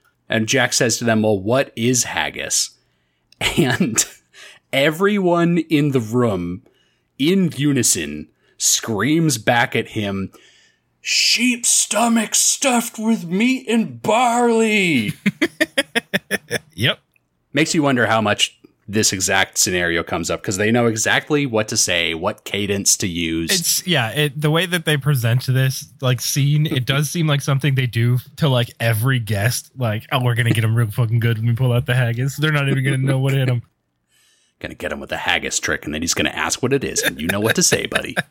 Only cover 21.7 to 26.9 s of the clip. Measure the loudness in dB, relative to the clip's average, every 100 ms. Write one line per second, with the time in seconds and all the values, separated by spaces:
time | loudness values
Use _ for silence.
21.7 | -2 0 0 0 -2 -4 -6 -6 -4 -2
22.7 | -2 0 0 -2 -2 -2 -2 -2 -2 -2
23.7 | -4 0 0 0 -2 -2 -2 0 0 0
24.7 | -2 0 0 0 0 2 0 0 0 0
25.7 | -2 -10 -4 -2 0 -2 0 2 2 2
26.7 | 0 0